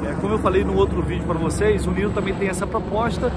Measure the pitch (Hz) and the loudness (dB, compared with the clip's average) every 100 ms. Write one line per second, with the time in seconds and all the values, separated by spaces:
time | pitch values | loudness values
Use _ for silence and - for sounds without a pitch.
0 | - - 196 214 190 185 190 190 196 185 | -4 -4 0 0 2 2 2 2 2 2
1 | 147 175 - 160 160 - 208 202 180 180 | -2 -2 -2 0 0 2 2 2 0 0
2 | 202 202 190 196 196 180 196 220 - 208 | 0 0 -2 -2 -2 -2 -2 -2 -2 -2
3 | 233 - 247 | 0 0 -2